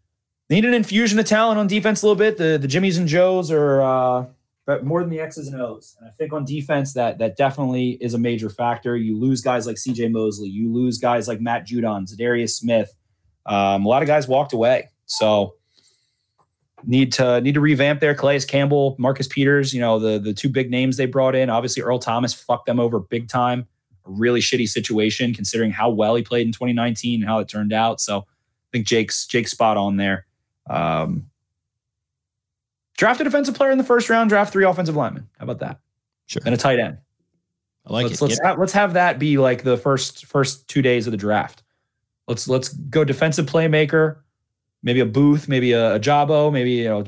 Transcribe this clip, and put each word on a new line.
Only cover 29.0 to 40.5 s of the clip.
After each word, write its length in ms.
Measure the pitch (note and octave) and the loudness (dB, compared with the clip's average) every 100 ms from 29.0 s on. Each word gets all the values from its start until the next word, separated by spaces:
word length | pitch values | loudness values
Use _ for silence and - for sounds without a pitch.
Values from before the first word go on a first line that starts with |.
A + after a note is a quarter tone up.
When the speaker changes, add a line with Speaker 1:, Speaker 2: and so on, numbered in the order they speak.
| G#2+ - - | 0 -6 -4
Speaker 1:
Jake's 240 | A#2+ A2 | -4 -4
spot 280 | - A2+ G#2+ | 0 0 2
on 200 | G2+ G2 | 0 0
there. 300 | G2 F#2+ - _ _ _ - | -2 -4 -8 _ _ _ -6
Um, 640 | C#2+ D#2+ D#2+ D#2+ - - _ _ _ _ _ _ _ _ _ _ _ _ _ _ _ _ - | -4 -2 -2 -4 -6 -10 _ _ _ _ _ _ _ _ _ _ _ _ _ _ _ _ -2
draft 240 | G#3+ B3 | 0 2
a 20 | |
defensive 300 | C#4+ C#4+ C4+ | 0 0 0
player 160 | - C4+ | 0 2
in 80 | C4 | 2
the 60 | |
first 260 | B3+ A#3+ A#3 | 4 2 4
round, 220 | A3+ A3+ | 2 4
draft 200 | G#3 G#3 | 4 2
three 140 | F#3+ F#3+ | 2 2
offensive 300 | F3+ E3 D3+ | 2 -2 -2
linemen. 340 | A#2+ - - _ | -4 -6 -16 _
How 60 | |
about 160 | A#2+ A#2 | -10 -8
that? 200 | - C#3 _ _ _ _ _ | -10 -12 _ _ _ _ _
Speaker 2:
Sure. 160 | - | -6
Speaker 1:
And 120 | - A#2+ | -2 0
a 20 | |
tight 220 | C#3 B2 | 2 2
end. 180 | G2+ C#2+ _ _ _ _ _ _ _ _ - | -2 -8 _ _ _ _ _ _ _ _ -6
Speaker 2:
I 80 | |
like 120 | A2+ A#2 | -2 -2
Speaker 1:
Let's, 100 | - | 0
Speaker 2:
it. 60 | |
Speaker 1:
let's 160 | C#3+ - | 0 2
Speaker 2:
Yep. 20 | |
Speaker 1:
ha-, 160 | F3+ E3+ | 0 0
let's 140 | F#3 | 0
have 200 | G3+ G3+ | 2 2
that 260 | F3 F3 C3+ | 2 2 2
be, 180 | D3+ C#3 | 2 4
like, 240 | C3 B2 | 4 2
the 160 | C3+ B2 | 0 0
first, 480 | C#3+ C3 - - - | 2 0 -2 -10 -4
first 420 | C#3+ C3+ | 0 0